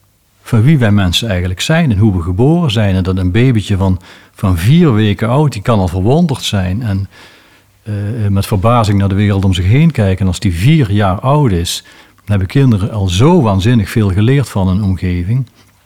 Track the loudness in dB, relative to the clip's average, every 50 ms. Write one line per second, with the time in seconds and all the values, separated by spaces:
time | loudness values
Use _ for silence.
0 | _ _ _ _ _ _ _ _ _ -2 0 2 4 4 4 4 2 2 2 2
1 | 2 0 -2 -2 -2 -2 -2 -2 -2 -4 -4 -6 -2 0 0 0 2 0 2 2
2 | 2 2 2 0 -2 -4 -2 0 2 2 2 2 0 -2 0 0 0 0 0 0
3 | 0 -2 -2 -2 -2 0 0 2 2 2 2 0 -2 -2 -2 0 0 0 0 -2
4 | -6 -14 -20 -20 -20 _ _ -4 -2 -2 0 0 2 2 4 4 4 4 2 2
5 | 2 0 0 -2 -2 -2 0 0 0 0 -2 -2 -2 0 0 0 0 -2 -2 -2
6 | 0 0 2 2 0 0 -2 -6 -6 -4 -4 -2 -2 -2 -4 -4 -4 -4 -4 -4
7 | -6 -8 -12 -20 -20 -20 -20 _ _ _ _ _ _ _ _ _ _ -10 -8 -8
8 | -6 -6 -6 -4 -4 -2 -2 -2 -2 -2 -2 0 2 2 2 2 2 2 0 0
9 | 0 0 0 0 0 2 0 0 0 0 0 0 0 2 2 4 2 2 2 0
10 | 0 0 0 0 -2 -2 -2 -2 -4 -4 -2 0 0 2 2 2 2 0 0 0
11 | 0 0 -2 -2 -2 0 0 2 2 0 0 -2 -4 -4 -8 -10 -12 -18 -20 -20
12 | -20 _ _ _ _ -4 -2 -2 -2 -2 0 2 2 4 2 2 -2 -4 -4 -4
13 | -2 -2 0 2 2 4 4 2 2 2 0 0 2 2 2 0 0 0 -2 -2
14 | 0 0 0 0 0 2 0 0 -2 -2 -4 -2 0 0 0 0 0 -2 -2 -2
15 | -4 -4 -4 -4 -4 -2 -4 -4 -4 -6 _ _ _ _ _ _ _